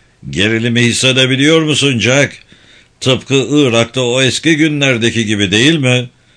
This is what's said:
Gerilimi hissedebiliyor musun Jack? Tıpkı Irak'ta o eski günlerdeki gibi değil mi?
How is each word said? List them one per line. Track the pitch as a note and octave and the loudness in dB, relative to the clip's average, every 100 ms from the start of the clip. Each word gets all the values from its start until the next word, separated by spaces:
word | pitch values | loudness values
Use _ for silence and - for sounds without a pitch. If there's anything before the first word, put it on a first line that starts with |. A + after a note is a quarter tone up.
| _ _ C#2 | _ _ -10
Gerilimi | C#2 G2+ A2+ A#2+ A#2 | -4 -2 0 -2 0
hissedebiliyor | A#2+ G#2 C3 C3 C3 C3 C#3+ D#3+ | 0 0 0 0 0 0 2 2
musun | D#3 D3+ C#3 B2 | 2 0 0 0
Jack? | G2+ C3+ C3+ - _ - - - _ _ | 0 2 0 -4 _ -20 -20 -20 _ _
Tıpkı | - B2 - C3+ A2+ | -2 -2 -2 -2 0
Irak'ta | D3 C#3 A2+ A#2 - | 2 2 2 -2 -2
o | B2 B2 | -2 0
eski | C3 - D3+ D#3+ | 0 0 0 0
günlerdeki | D#3+ D3 C#3 A#2+ A#2 A2 G#2+ | 0 0 0 0 -2 -2 -2
gibi | G#2 G2+ | -2 0
değil | G#2 C3 E3 | 2 2 2
mi? | C3 B2 B2 _ _ | 0 -2 -4 _ _